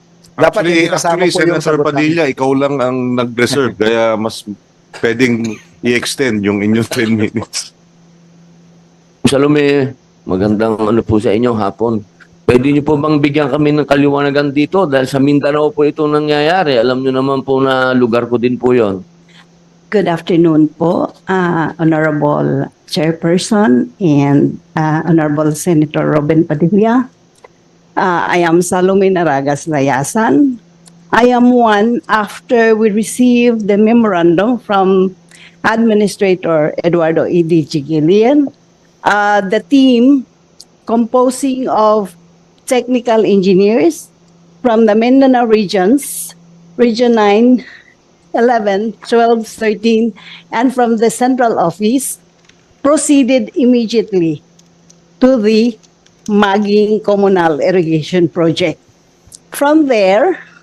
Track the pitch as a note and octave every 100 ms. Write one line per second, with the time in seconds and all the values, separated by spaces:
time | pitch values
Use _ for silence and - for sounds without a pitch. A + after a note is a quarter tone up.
0 | _ _ _ - D#3+ G#3+ E3+ E3+ E3 D#3+
1 | F3 E3+ F3+ F3+ E3 E3 D#3 D3+ D3 C#3+
2 | D3+ E3+ D3+ B2+ C3+ C3+ C#3 C#3+ B2+ B2+
3 | B2 B2 A#2+ A#2 A#2+ C3 B2+ F2+ G#2+ A2+
4 | A2+ A2 A2 - - G2 _ _ _ -
5 | A#2+ A2+ B2 A#2 A2+ G#2 - _ A#2+ A#2+
6 | - - C3 G#2+ G2+ G2+ G#2 A2 A2+ -
7 | A2 A2 G#2 A2+ - - - _ _ _
8 | _ _ _ _ - - _ _ _ _
9 | _ _ - C3+ C#3+ D3 C#3+ C#3+ C3+ B2
10 | _ _ - F#2 G#2 G#2 A2 G#2+ G#2+ A2+
11 | G#2+ A2 G#2+ G#2 B2 A2+ G2 - A#2 A2
12 | G2+ _ - _ - B2 C3+ C#3+ D3 D3+
13 | D3+ D3+ D3 C#3+ C#3+ C#3+ D3 D3+ C#3 C#3+
14 | C#3+ C#3+ C#3+ C#3+ D3 C#3 D3 F#3+ F3 C3+
15 | C3 C#3 C#3 D3 C#3+ D3+ D3+ D3+ D3 D3+
16 | D3+ D3+ D3+ D3 D3+ F3+ D#3 B2+ A#2 B2+
17 | C3+ C3 C3 C#3 C3 C3+ C3+ C3 B2+ B2+
18 | B2 A#2+ A2+ A#2+ A#2+ B2 B2+ B2 G#2+ F#2+
19 | F#2+ _ _ - - _ _ _ _ G#3+
20 | F3 E3 - E3 E3+ D#3 D3+ - E3 F3+
21 | - - - F#3 F3 E3+ D3+ - D#3+ D#3
22 | D#3 D3+ D3 D3 C#3+ C#3 C#3 - _ -
23 | D#3 E3 D#3+ F3+ - G#3+ A3 B2 - -
24 | F3+ C#3+ C#3+ C#3+ C#3+ - - - D#3 D#3
25 | D#3+ E3 D#3 D3 D#3 D3+ - D#3+ D3+ D#3
26 | D3 D3+ D3 D#3+ E3+ D3 E3+ G3+ A3 B3
27 | B3+ _ _ _ - _ _ _ _ -
28 | F#3+ E3+ - F3 E3+ E3 F3+ F#3 F#3 G3
29 | F#3+ F#3 E3 C#3 C#3 C#3+ - D3+ C#3 B2+
30 | C#3 A3 A3+ C#4 C#4+ A#3+ - _ - -
31 | - G#3+ A#3+ B3 B3 B3 A#3 G#3 A3 A#3+
32 | - G#3+ G3+ - - A#3+ A3+ A3 A3 G3+
33 | G#3+ - B3 A#3+ A#3+ A#3 G3 G3+ G#3+ A#3+
34 | A3 F3+ E3+ E3+ G#3 A#3+ - G3+ F#3 F#3+
35 | F#3+ F#3 _ - - _ - A3+ A3+ G#3
36 | G#3 - G3 F3+ E3 D#3+ D3+ - F3 F3
37 | D#3+ D#3+ B2+ F3 E3 E3+ C#3 D#3+ C#3 D#3
38 | D3+ G3+ A3+ D4 C#4 - _ _ _ _
39 | - G3+ G#3 G#3 G3 G#3+ - C#4 C4 A#3+
40 | B3 C#4 A#3 _ _ _ - _ - A3+
41 | A3+ B3+ B3+ B3+ C#4 B3+ A#3 D#3 G#3+ G#3+
42 | F#3+ - _ _ _ _ - B3 A#3+ B3+
43 | A#3+ A3 F#3 G3 F#3 F#3 G3+ A#3 E4 -
44 | - _ _ _ _ _ B3 A3 A3+ G#3
45 | A#3 C4+ C4+ B3+ A#3 A3 G3 G3+ F3+ C#4
46 | - - - - _ - - - A#3+ A3
47 | B3 A3+ G#3 G3+ A#3+ B3+ - - - _
48 | _ _ _ D4+ A#3 F4 D#4 G3 A3 G3+
49 | - A#3 A#3 A#3 A3 - A3 G#3+ A3+ A3+
50 | A3+ G3+ - - - A3+ B3+ B3+ A#3 A#3
51 | A3+ - B3+ B3+ A#3+ C3+ E3+ - G#3+ C4
52 | - - _ _ _ _ _ _ F3+ G3+
53 | G#3 C#4+ A#3+ C4 G#3 - B3 B3 A3+ A#3
54 | F#3+ F#3+ E3 D3 - _ _ _ _ _
55 | _ _ B3+ C4 G#3 A3 A#3+ A3 _ _
56 | _ _ - G#3 G3+ G3 G3+ G#3 G#3 G#3+
57 | G#3 G3+ G3 F#3+ E3 D3 C#3+ F#3 D#3+ D#3+
58 | D3+ F3+ F3 - E3 D#3+ F3 - _ _
59 | _ _ _ - _ - C#4+ D#4 C#4+ A3+
60 | F#3+ G3 E4 E4 - -